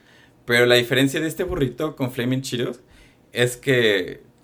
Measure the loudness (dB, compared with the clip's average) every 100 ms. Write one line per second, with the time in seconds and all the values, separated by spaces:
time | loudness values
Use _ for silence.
0 | _ _ _ _ 0 4 6 4 4 2
1 | 0 0 -4 -4 -6 -2 -4 -4 -8 -6
2 | -6 -4 -4 -4 -4 -6 -6 -8 _ -20
3 | -20 _ _ -2 -2 -2 0 2 4 2
4 | -2 -10 -20 _